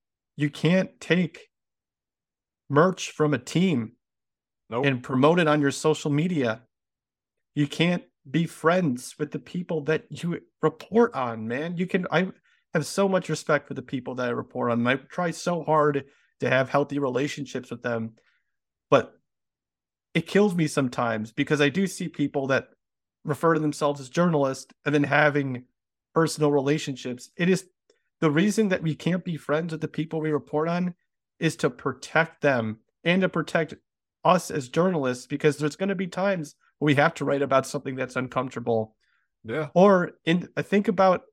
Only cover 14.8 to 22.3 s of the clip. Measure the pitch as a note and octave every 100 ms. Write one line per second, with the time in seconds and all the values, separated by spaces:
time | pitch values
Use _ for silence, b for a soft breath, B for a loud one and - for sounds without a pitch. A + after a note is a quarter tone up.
14.8 | A#2+ C3+ - - F3 D#3 F3+ E3+ D#3 D#3
15.8 | D3 C#3+ - b b b B2+ B2+ B2+ C#3+
16.8 | C#3+ C#3 C3+ B2+ D3 - C3+ B2+ A#2+ A2+
17.8 | B2 A#2 A2+ - _ _ _ _ _ _
18.8 | _ C3+ - _ _ _ _ _ _ _
19.8 | _ _ _ E3 - G3 G#3 F3 D#3 -
20.8 | B2+ B2+ A#2+ A2 G#2+ - C#3 D3 C#3+ F3+
21.8 | F#3+ - E3+ - C#3+